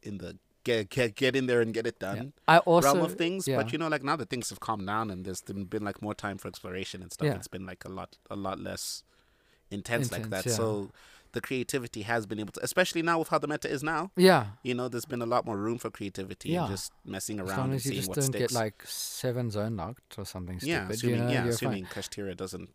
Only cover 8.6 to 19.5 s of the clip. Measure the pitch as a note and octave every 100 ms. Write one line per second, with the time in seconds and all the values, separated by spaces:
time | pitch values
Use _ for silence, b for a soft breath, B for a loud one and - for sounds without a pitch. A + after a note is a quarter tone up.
8.6 | F#2+ F#2+ - - _ _ _ _ _ _
9.6 | _ G2+ - A#2 B2+ G2+ A2 F#2+ B2 A2
10.6 | A2+ G#2+ G2 b b b b A#2+ - C3
11.6 | A#2+ C#3 A#2+ A2 G#2 A#2 G2+ G#2+ G#2 -
12.6 | - - F#3 E3+ E3 E3 D#3+ D#3 C#3+ D3+
13.6 | - D3 D3+ D#3+ F#3 - F#3 E3 G#2 G#2
14.6 | C3 B2 B2+ A#2+ - B2 A#2 B2 A2+ G2+
15.6 | G#2+ A#2 A2 - G2+ F#2+ F#2+ G2 D3 F3
16.6 | C#3 G2 - _ - G2 - G#2+ F#2 G2
17.6 | C3 C3+ B2+ - F#2+ D3 C3+ G#2 A#2 B2
18.6 | A2 - - - - - C3 B2 A#2+